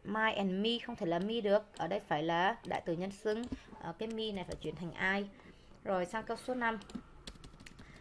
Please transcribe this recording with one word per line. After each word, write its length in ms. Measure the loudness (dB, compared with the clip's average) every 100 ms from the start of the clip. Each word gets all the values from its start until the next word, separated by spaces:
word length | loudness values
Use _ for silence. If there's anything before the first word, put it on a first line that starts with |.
Mai 300 | -4 2 4
and 160 | 4 2
me 200 | 2 2 2 -2
không 100 | -2
thể 100 | 2
là 120 | 2
me 220 | 2 2
được. 220 | 6 6 4 -2
Ở 100 | -2
đây 140 | -2
phải 220 | 0 2
là 340 | 4 4 4 2 -2
đại 160 | -2
từ 80 | 0
nhân 180 | -2 -2
xưng. 340 | -2 0 0 -2 -8 -10 -10
Ờ, 120 | -8 -6
cái 100 | -4
me 240 | -2 -2
này 120 | -2
phải 120 | -4 -6
chuyển 180 | -6 -4
thành 400 | -6 0 2 2
I. 120 | 0 -8 -18 -20 -20 -8
Rồi 220 | 0 2 2
sang 180 | -2
câu 120 | -2 -4
số 180 | -2
năm. 240 | 0 2 0 -4 -10 -12 -16 -16 -14 -16 -16 -18 -16 -18 -18